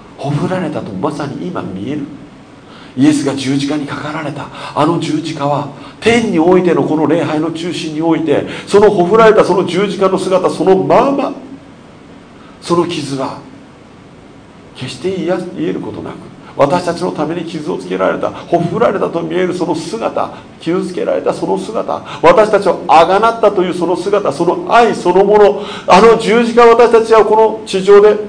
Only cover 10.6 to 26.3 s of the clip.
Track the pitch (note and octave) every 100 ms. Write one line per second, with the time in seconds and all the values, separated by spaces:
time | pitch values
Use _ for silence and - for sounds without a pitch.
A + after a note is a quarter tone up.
10.6 | F#3 F#3+ C#3+ F#3 C4+ C#4 B3+ - - -
11.6 | - - - - - - - - - -
12.6 | - E3+ D#3+ D3+ C3+ C3+ B2+ - - -
13.6 | - - - - - - - - - -
14.6 | - - B2+ - F#3 F#3 E3 F#3 - C#3+
15.6 | E3+ F#3 A2 F#2 D#2+ - - - - -
16.6 | C#3 F3 E3+ E3+ F#3 F3 D3+ E3+ - E3
17.6 | - - - F#3 F#2 - G#2 - - E3+
18.6 | E3 G#3+ A#3+ G3 F3+ E3+ E3 E3+ F#3 F3+
19.6 | - D#3+ - A3+ F#3+ - - - - -
20.6 | E3 F#3 F#3 - F#3+ - - - - F#2+
21.6 | - G#2+ - D#2 - - D#3 A3 G#3 G3+
22.6 | F3+ C3+ - D#3 E3+ G3 A3+ A3+ G#3 G3+
23.6 | F3+ E3+ E3+ E3+ G3+ G3+ D3+ C#3 E3+ -
24.6 | - A3+ A3+ - F3 F3+ G3+ G#3 G3+ -
25.6 | - - - F#3 A3+ A3 F3+